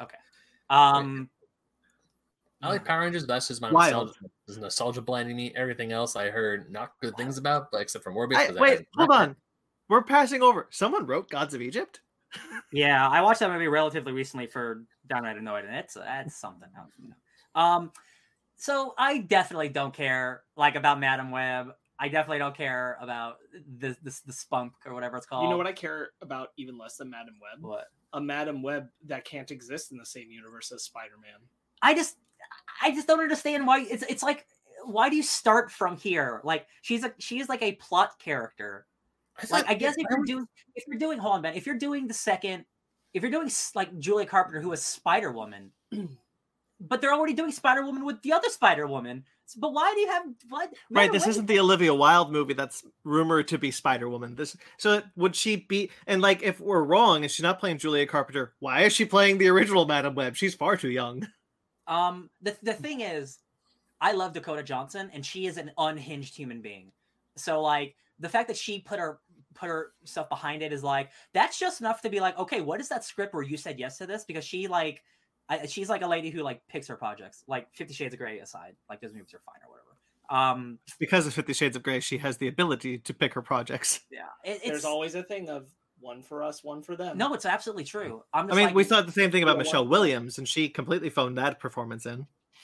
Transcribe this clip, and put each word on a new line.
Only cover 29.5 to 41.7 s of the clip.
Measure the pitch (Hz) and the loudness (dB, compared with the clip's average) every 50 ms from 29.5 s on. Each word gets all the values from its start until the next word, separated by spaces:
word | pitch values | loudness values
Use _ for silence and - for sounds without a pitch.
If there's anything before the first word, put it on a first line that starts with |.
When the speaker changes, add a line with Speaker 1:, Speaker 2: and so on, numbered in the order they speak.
Speaker 4:
exist | 143 123 117 120 143 160 - - | -16 -16 -14 -12 -12 -12 -12 -14
in | 135 120 | -16 -18
the | 113 | -18
same | - - 127 117 113 | -18 -18 -18 -18 -20
universe | 113 113 113 110 117 113 - - | -20 -20 -20 -20 -18 -16 -14 -14
as | 123 110 - | -12 -12 -14
Spider-Man. | - - 117 113 107 107 107 107 104 104 _ _ _ _ _ _ _ _ - 240 | -12 -12 -14 -16 -16 _ _ -20 -20 -20 _ _ _ _ _ _ _ _ 4 6
Speaker 1:
I | 285 311 | 6 6
just, | 339 320 - - _ _ _ _ _ - - - - - - - - | 4 2 -4 -6 _ _ _ _ _ -20 -20 -20 -20 -20 -16 -6 0
I | 262 311 | 0 0
just | 262 302 - | 0 2 4
don't | - 320 320 | 4 4 4
understand | 320 294 302 - - 294 294 285 269 | 4 0 -2 -2 -2 -2 -2 0 4
why | 254 262 269 254 | 4 4 4 2
it's, | - 262 226 - - | -2 -6 -8 -6 -6
it's | 262 - 262 | -4 -2 0
like, | 294 294 - - _ _ _ _ _ - - - | -2 -2 -2 -6 _ _ _ _ _ -20 -18 -10
why | 247 202 220 262 277 | -2 2 2 4 4
do | 302 | 4
you | 302 - | 2 0
start | - - - - 226 214 - - - | 0 -2 2 6 6 6 6 4 0
from | - - 196 175 175 | -2 -2 -2 -2 -2
here? | 139 - 202 175 151 139 123 113 107 135 | -4 -2 -2 0 0 0 -2 -4 -6 -2
Like, | 151 160 156 - _ _ _ | -2 -2 -2 -4 _ _ _
she's | - - 233 226 254 | -6 -4 -4 -2 -4
a, | 233 - - | -6 -8 -10
she | - - 240 254 | -12 -8 -8 -6
is, | 277 262 | -6 -4
like, | 262 226 | -4 -2
a | 226 202 - | -2 -2 -4
plot | - - - 175 180 208 - - | -6 -6 0 2 4 4 2 0
character. | _ - 165 143 123 113 - _ - 104 101 98 101 - _ _ _ _ _ _ _ _ _ _ | _ -6 -4 -4 -4 -4 -8 _ -12 -12 -12 -12 -14 -16 _ _ _ _ _ _ _ _ _ _
Speaker 2:
I | - - - | -12 -4 0
Speaker 1:
Like, | - 311 277 | 0 2 2
Speaker 2:
thought | - | 2
Speaker 1:
I | 214 | 0
guess | 196 262 285 285 | 2 0 -2 0
Speaker 2:
that | 320 | -2
Speaker 1:
if | 302 277 | -2 -2
you're | 254 269 | -2 -2
Speaker 2:
was | 294 247 | -2 -2
Speaker 1:
doing, | 254 262 240 - _ _ _ _ - | -4 -6 -8 -10 _ _ _ _ -18
if | 254 - | -16 -14
you're | 285 262 220 | -10 -6 -4
doing, | 311 320 302 | -4 -4 -2
hold | 226 190 214 196 | -2 0 0 0
on, | 175 | 0
Ben, | 156 160 160 | 0 -4 -6
if | 180 - | -6 -6
you're | 277 | -6